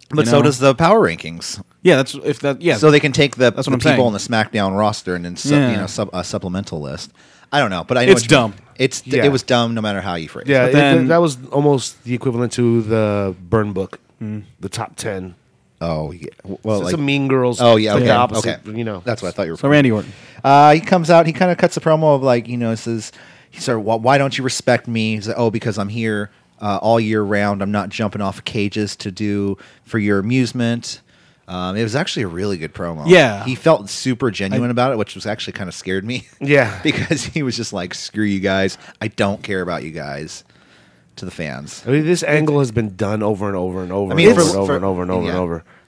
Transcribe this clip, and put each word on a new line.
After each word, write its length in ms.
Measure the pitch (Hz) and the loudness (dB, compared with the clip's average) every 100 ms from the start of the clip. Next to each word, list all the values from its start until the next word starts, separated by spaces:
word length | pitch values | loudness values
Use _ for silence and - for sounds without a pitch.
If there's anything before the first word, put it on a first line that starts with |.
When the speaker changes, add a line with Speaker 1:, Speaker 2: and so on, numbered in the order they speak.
| _ | _
Speaker 1:
But 160 | 151 117 | -2 2
Speaker 2:
You 40 | |
Speaker 1:
so 60 | 143 | 4
Speaker 2:
know? 40 | |
Speaker 1:
does 160 | 147 123 | 2 4
the 120 | 135 | 2
power 280 | 131 165 220 | 4 4 4
rankings. 600 | 143 82 - 85 - - - _ | 2 -2 -10 -12 -12 -14 -16 _
Speaker 2:
Yeah, 140 | 180 139 | 4 4
that's, 180 | 131 | 2
if 240 | 143 - 139 | -4 -6 -4
that, 220 | 143 131 | -4 -2
yeah. 140 | 170 117 | 0 4
Speaker 1:
So 160 | 156 | 6
they 80 | 147 | 6
can 100 | 147 | 2
take 240 | 135 143 123 | 2 0 4
the, 140 | 123 | 2
Speaker 2:
That's 140 | 113 135 | 2 -2
Speaker 1:
the 40 | |
Speaker 2:
what 40 | |
I'm 40 | 131 | 0
Speaker 1:
people 100 | 151 | 2
Speaker 2:
saying. 100 | 131 120 | 2 2
Speaker 1:
on 60 | |
the 60 | 101 | 0
SmackDown 580 | - 113 107 110 98 98 | -2 -2 0 -2 -2 0
roster 380 | 107 107 - 90 | 0 -2 -6 -6
and 80 | |
then 100 | 87 90 | -6 -8
sub-, 140 | 139 | 0
Speaker 2:
Yeah. 180 | 147 131 | 2 2
Speaker 1:
you 40 | 104 | 0
know, 80 | 92 | -4
sub-, 220 | - 101 | -6 -6
a 100 | 90 | -6
supplemental 580 | 87 101 92 90 98 80 | -6 -6 -6 -6 -6 -8
list. 300 | 71 71 - _ _ _ _ | -8 -10 -14 _ _ _ _
I 60 | 143 | 0
don't 120 | 120 | 2
know, 120 | 90 | -2
but 160 | 82 123 | -2 2
I 60 | |
know 80 | 127 | 6
Speaker 2:
It's 100 | 185 | 6
Speaker 1:
what 80 | 117 | 6
you 60 | 147 | 4
mean. 140 | 113 | 4
Speaker 2:
dumb. 20 | 101 _ - | -4 _ -2
Speaker 1:
It's 240 | 127 - | -2 -2
th-, 160 | - 131 | -2 2
Speaker 3:
Yeah. 80 | |
Speaker 1:
it 80 | 139 | 2
was 100 | 135 | 2
dumb 320 | - 123 117 | 2 2 2
no 60 | 117 | -2
matter 200 | 107 98 | -4 -4
how 140 | 95 | -4
you 140 | 87 80 | -6 -8
phrase 180 | - 135 | -10 0
Speaker 3:
Yeah, 200 | 135 127 | 2 4
Speaker 1:
it. 60 | |
Speaker 2:
But 60 | 143 | 4
Speaker 3:
it, 20 | |
Speaker 2:
then 280 | 143 135 131 | 6 4 4
Speaker 3:
that 80 | 165 | 4
was 200 | 170 127 131 | 2 -2 -4
almost 540 | 139 147 139 - - | 0 2 2 -2 -12
the 100 | 117 | -6
equivalent 380 | 123 135 117 120 | -4 -2 -2 -4
to 300 | - 120 117 | 0 2 2
the 520 | 107 110 107 104 98 90 87 | 0 0 0 0 -4 -6 0
burn 240 | 110 104 | 0 0
book, 260 | 95 95 - _ _ | -4 -6 -10 _ _
Speaker 2:
Hmm. 200 | 110 107 104 _ | -10 -10 -14 _
Speaker 3:
the 80 | 98 | -12
top 260 | - 113 | -8 -10
ten. 400 | - 113 95 92 90 _ _ _ _ | -8 -8 -8 -10 -16 _ _ _ _
Speaker 1:
Oh, 320 | 82 80 78 | -6 -4 -6
yeah. 160 | 85 - - | -12 -16 -18
W-, 160 | - 98 | -14 -10
well, 160 | 110 107 | -4 -2
Speaker 3:
So 40 | |
it's 80 | 90 | -2
Speaker 1:
like 80 | 165 | -2
Speaker 3:
a 20 | |
Mean 240 | 143 139 135 | 0 0 0
Girls. 340 | 135 123 117 | 2 0 4
Speaker 1:
Oh, 140 | 120 | 6
yeah, 160 | 110 107 | 6 4
Speaker 3:
It's 40 | |
like 80 | 110 | 2
Speaker 1:
okay, 40 | 120 | 4
Speaker 3:
the 80 | - | 4
opposite, 440 | 123 110 98 - - | 2 0 -4 -6 -10
Speaker 1:
okay. 100 | 110 | -8
Speaker 3:
you 60 | |
know. 180 | 113 98 | -8 -6
Speaker 1:
That's 180 | 101 110 | -6 -6
what 60 | 92 | -6
I 40 | |
thought 140 | 85 90 | -4 -6
you 60 | |
were 60 | 82 | -2
Speaker 2:
So 100 | 139 | 2
Randy 220 | 147 135 | 4 4
Orton. 220 | 107 - 101 - - | 2 -4 -14 -20 -4
Speaker 1:
Uh, 280 | 131 143 147 | 4 8 8
he 60 | 151 | 6
comes 300 | - 185 160 | 4 0 6
out, 160 | 170 160 | 6 4
he 60 | |
kinda 240 | 156 185 175 | 2 0 2
cuts 200 | 175 - | 0 0
a 40 | |
promo 340 | 160 156 156 | 0 2 4
of, 80 | 139 | 2
like, 240 | 135 120 113 | 2 0 0
you 100 | 120 | -4
know, 180 | 117 113 | -4 -4
says, 340 | - 117 107 - - - _ | -6 -8 -8 -18 -20 -20 _
he 100 | - | -8
said, 140 | - 117 | -4 -2
"Why, 180 | 104 113 | 0 0
why 220 | 117 139 | 2 2
don't 200 | 139 - | 2 -2
you 60 | |
respect 420 | 127 - - 120 - | -4 -2 0 0 0
me?" 300 | 113 110 107 | -2 -2 -2
He's 100 | 101 | -6
like, 100 | 110 | -2
"Oh, 120 | 117 | -2
because 280 | 107 117 107 | -2 -4 -6
I'm 100 | 101 | -6
here." 420 | 113 113 104 101 _ _ _ | -4 -4 -4 -6 _ _ _
uh, 180 | 104 98 | -6 -2
all 180 | 107 117 | 2 2
year 220 | 110 107 | 2 0
round. 400 | 101 104 101 101 | 0 0 0 -2
I'm 100 | 98 | -2
not 160 | 104 95 | -4 -4
jumping 320 | - 107 104 | -4 -6 -4
off 220 | 98 95 | -6 -6
cages 520 | - 110 101 107 104 - | -8 -4 -4 -4 -6 -6
to 140 | - | -12
do 460 | 90 104 101 101 98 - _ | -6 -4 -2 -4 -6 -12 _
for 140 | _ 117 | _ -2
your 200 | 104 101 | 2 0
amusement. 840 | 101 131 117 127 117 117 - - _ _ _ _ - | 2 0 0 -2 -2 -2 -8 -16 _ _ _ _ -12
Um, 280 | 90 90 98 | -8 -6 -2
it 60 | |
was 100 | 113 | -2
actually 300 | 123 185 - | -2 -4 -4
a 40 | 101 | -6
really 280 | 85 101 92 | -4 -4 -4
good 160 | 78 | -8
promo. 300 | - 87 80 151 | -8 -8 -6 4
Speaker 2:
Yeah. 380 | 180 131 101 | 6 6 0
Speaker 1:
He 100 | 120 | -6
felt 340 | 123 160 160 101 | -2 2 2 0
super 420 | - 131 120 131 | -8 -4 -2 -2
genuine 360 | 95 98 131 120 | -2 -2 -2 -2
Speaker 2:
I 40 | |
Speaker 1:
about 200 | 123 127 | 0 0
it, 60 | 117 | 0
which 160 | 101 | -4
was 120 | 95 107 | -6 -8
actually 260 | 110 - | -8 -8
kinda 180 | - 92 | -10 -10
scared 320 | - 90 95 | -10 -4 -4
me. 220 | 104 123 - | -4 -10 -12
<laughs> 60 | _ | _
Speaker 3:
Yeah. 400 | 139 143 117 - | 2 4 2 -2
Speaker 1:
Because 420 | 156 - - 156 | -4 -4 -4 -4
he 180 | - 165 | -4 -6
was 140 | 135 117 | -4 -6
just 160 | 113 | -8
like, 220 | 101 87 | -8 -10
"Screw 300 | - - 107 | -10 -10 -4
you 160 | 107 98 | -2 0
guys. 380 | 95 95 95 - - - | 0 0 0 -4 -18 -10
I 80 | 110 | -10
don't 340 | - 101 101 | -2 -2 -2
care 180 | - 95 | -6 -6
about 220 | 87 82 | -4 -8
you 80 | 76 | -8
guys," 500 | 80 73 71 80 - _ _ _ _ _ _ _ - | -12 -10 -10 -12 -16 _ _ _ _ _ _ _ -16
to 80 | |
the 60 | 92 | -14
fans. 540 | - 78 65 73 - - | -10 -10 -10 -14 -12 -2
Speaker 3:
I 40 | |
mean, 140 | 143 | 0
this 180 | 156 175 | 2 -2
angle 340 | 160 151 156 143 | 2 0 2 0
has 140 | 131 | 0
been 240 | 113 110 92 | -2 -4 -4
done 260 | 101 107 | -4 0
over 240 | 107 104 101 | -2 -2 -4
and 100 | 95 | -4
over 260 | 92 92 | -4 -6
and 100 | 90 | -6
over 200 | 95 98 | -4 -2
Speaker 1:
I 40 | 151 | 6
mean, 120 | 185 | 6
Speaker 3:
and 80 | 208 | 8
over 60 | |
Speaker 1:
for, 60 | 165 | 4
Speaker 3:
and 80 | 98 | 2
over 80 | 98 | 0
Speaker 1:
for, 40 | 139 | 0
Speaker 3:
and 80 | |
over 180 | 98 90 | 0 -2
and 80 | 90 | -2
over 100 | 92 | -2
Speaker 1:
yeah. 60 | 85 | -2
Speaker 3:
and 80 | 90 | -2
over. 260 | 90 82 - _ | -4 -6 -10 _